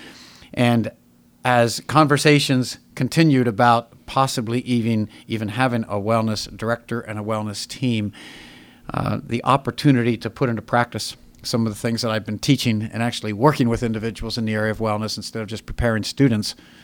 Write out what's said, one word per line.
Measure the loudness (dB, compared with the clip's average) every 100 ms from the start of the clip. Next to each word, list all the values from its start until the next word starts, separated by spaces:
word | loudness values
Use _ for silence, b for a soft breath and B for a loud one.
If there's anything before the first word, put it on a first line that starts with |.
| B B B B B
And | 0 2 2 0 -8 _ _ _ _
as | 2 4 2 0 0
conversations | 4 4 4 4 4 4 0 0 -6 _ -4
continued | 0 4 6 6 4
about | 4 4 4 0 -14 -6
possibly | 0 0 -2 -2 -4
even, | 0 0 2 0 -2 B -8
even | -4 -4
having | 0 0 0
a | -2 -4
wellness | 0 0 0 -4 -8 -6
director | -4 -4 -4 -8
and | -6 -8
a |
wellness | -6 -4 -4 -8 -12
team, | -4 -2 0 -2 B B B B B B B -8
uh, | -4 -4 -4
the | -4 -4
opportunity | 0 0 0 0 2 4 2 -2
to | -6
put | -4 -2
into | -2
practice | 0 0 0 -4 -10 -12 -20 -14
some | -4 -2 -2
of |
the | -2
things | -4 -2
that | -2
I've | -2 -4
been | -4
teaching | 0 2 2 0 -2
and | -4
actually | -4 -4 -6
working | 2 2 4 2
with | 0
individuals | -2 -4 -6 -6 -6 -4
in | -2
the |
area | 0 -2
of | -2
wellness | -2 -2 -4 -6
instead | -8 -8
of | -8
just | -10 -8
preparing | -2 0 0
students | -2 2 4 4 -2 -8 B B